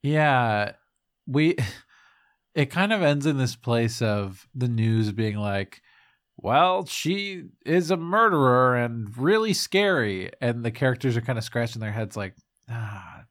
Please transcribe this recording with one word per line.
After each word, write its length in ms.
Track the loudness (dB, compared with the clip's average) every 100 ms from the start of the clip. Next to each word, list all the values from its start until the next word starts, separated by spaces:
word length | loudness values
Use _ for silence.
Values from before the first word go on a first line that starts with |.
Yeah, 720 | 0 2 4 4 2 0 -2 -6 _ _ _ _ -4
we, 300 | 2 2 0 -4 -6 _ _
<laughs> 500 | _ _ _ _ _
it 120 | -2 -2
kind 260 | 0 0
of 100 | 2
ends 240 | 2 2 0
in 100 | 0
this 180 | -2 -2
place 440 | -2 0 0 0
of 440 | -2 0 -4 -10 _
the 120 | -4 -2
news 440 | 0 2 2 0
being 240 | 0 -4 -2
like, 440 | -2 -4 -6 -12 _ _ _ _ _ -10
"Well, 500 | 0 2 4 0 -4
she 580 | -6 -2 -2 -4 -8 -14 _
is 260 | 0 0 2
a 40 | -2
murderer 760 | 0 2 4 4 4 6 4 2
and 400 | 0 -4 -8 -2
really 360 | 2 2 2
scary," 800 | 0 0 0 2 2 0 -2 -8 -4
and 240 | -4 -2
the 80 | -4
characters 440 | 0 0 2 0 0
are 40 |
kind 180 | -2 -4
of 60 |
scratching 360 | -4 -4 -4 -4
their 120 | -6
heads 240 | -6 -6 -6
like, 180 | -10 -10 _ _ -12
"Ah, 580 | -10 -10 -12 -16 -20 -20